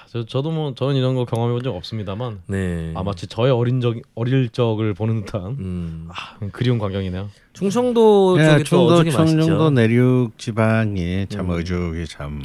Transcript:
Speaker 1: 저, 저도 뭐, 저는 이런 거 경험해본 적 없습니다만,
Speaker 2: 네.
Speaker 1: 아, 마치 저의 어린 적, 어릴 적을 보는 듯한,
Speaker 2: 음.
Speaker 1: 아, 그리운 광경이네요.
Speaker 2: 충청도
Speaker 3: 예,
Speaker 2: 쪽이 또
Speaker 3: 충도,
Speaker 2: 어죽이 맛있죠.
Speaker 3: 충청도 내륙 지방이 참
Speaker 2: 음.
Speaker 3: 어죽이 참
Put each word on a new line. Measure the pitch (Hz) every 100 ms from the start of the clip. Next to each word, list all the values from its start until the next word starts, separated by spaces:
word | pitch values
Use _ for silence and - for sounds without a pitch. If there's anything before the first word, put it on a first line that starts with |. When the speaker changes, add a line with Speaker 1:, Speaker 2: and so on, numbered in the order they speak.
| -
Speaker 1:
저, | 120 113
저도 | 127 147
뭐, | 160 151 -
저는 | 131 139
이런 | 127 127
거 | 123
경험해본 | 113 117 120
적 | 127 90
없습니다만, | - 113 101 98 123 104 87
Speaker 2:
네. | 98 92 85 82 80
Speaker 1:
아, |
마치 | 95 90 -
저의 | - 127
어린 | 123 120 127
적, | 120 117 - -
어릴 | 117 135 123
적을 | - 117 107 110 95
보는 | 110 113 98
듯한, | 110 90 139
Speaker 2:
음. | 92 90 85 80 82
Speaker 1:
아, | 87 - - 101
그리운 | - 123 120
광경이네요. | 104 98 95 90 104 - _
Speaker 2:
충청도 | - 196 208 247 233 220 202 190 175
Speaker 3:
예, | 156
Speaker 2:
쪽이 | 151
또 |
Speaker 3:
충도, | 147 175 170
Speaker 2:
어죽이 | 170 165 151
맛있죠. | 160 160
Speaker 3:
충청도 | 160 156 160
내륙 | 135 113 120 127 127 120 -
지방이 | - 107 110 113 110 101 85 92 95
참 | 104 90
Speaker 2:
음. | 85
Speaker 3:
어죽이 | 85 90 87 82 82
참 | - 73 73